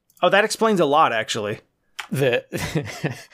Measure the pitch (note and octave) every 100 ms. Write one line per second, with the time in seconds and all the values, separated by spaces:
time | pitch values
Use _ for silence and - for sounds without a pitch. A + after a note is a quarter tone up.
0 | _ _ F3+ F#3+ G#3+ - A3 G3 D3 D3
1 | D3 A2+ A2 A#2 G#2 A2+ _ _ _ -
2 | - C3 C3+ A#2+ - - - D#3 A2+ -
3 | C#3+ - -